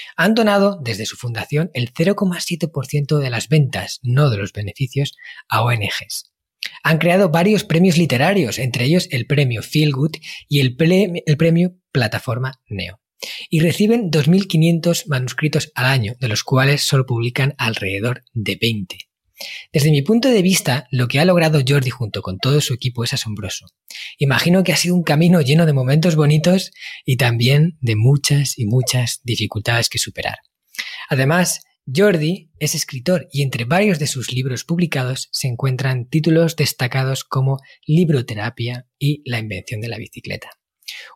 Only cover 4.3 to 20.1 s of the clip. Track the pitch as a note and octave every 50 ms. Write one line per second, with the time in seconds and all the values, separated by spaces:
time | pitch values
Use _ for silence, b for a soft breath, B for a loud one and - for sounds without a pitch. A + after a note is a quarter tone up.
4.3 | A2 G2 G2 G2 _ G#2 G#2 G2 - - C#3 - - C#3 C#3+ C#3+ B B B B
5.3 | B B B B - A2 A#2 A#2+ A#2+ A2+ G2+ - - - - _ - - - _
6.3 | _ _ _ _ _ _ B B B B B D3 E3 D3+ E3 F3 F3 F#3+ G3+ F3
7.3 | D3+ E3 F3 G#3 G#3+ F#3 - - D#3 E3 F3+ F#3+ D#3 D#3+ E3+ - B2 A#2+ C#3 F3
8.3 | G3+ G3 D#3 G#2+ - - C3 B2 - - A#2+ C3+ E3 F3+ F3 - - B2 A#2+ -
9.3 | D3 C#3 C#3+ B2+ A#2+ G#2+ G#2+ - - D3+ D#3 D3+ C#3 C3 D3 D#3+ D#3+ - B B
10.3 | B B B B D3 C#3+ C3+ B2+ B2 - E3 E3 F#3 F#3 G#3 F3+ E3+ E3+ - D#3+
11.3 | D3 D3 D#3+ E3 E3 E3+ F3+ F3+ F3+ _ _ _ _ C3+ A#2+ G#2+ - - - -
12.3 | A#2 A#2+ C3 C3 - _ _ _ G#2+ F#2+ F2+ F2 G2 _ _ _ _ B B B
13.3 | B B B B - D#3 D#3+ F3 C3+ - G#3 G#3 A#3 A#3+ A3+ E3+ D3 D#3 C#3 D3+
14.3 | F3 F#3+ G3+ F#3+ - D#3+ D#3+ E3+ E3+ E3 D#3+ F3 E3+ - - - C#3+ B2+ B2+ B2
15.3 | - - D#3 D3+ D3 D3+ - - _ - B2+ C3 C3+ C3 A2 G2 - _ B2+ A2+
16.3 | G#2+ - - - C#3 B2+ C3 C#3 D3 C#3+ - - - C3+ B2+ - A#2+ A#2 A#2 A#2+
17.3 | A#2+ - C3+ C#3 - - B2+ A#2 A2 - G#2 F#2+ F#2+ G2 A2 B2 B2 - _ _
18.3 | _ A#2 G2+ G2 G2+ - - A#2 A2+ G#2 F#2+ - - - - _ _ _ _ _
19.3 | B B B B B B B B - D#3 C3+ D#3+ D3+ C#3 C#3 C#3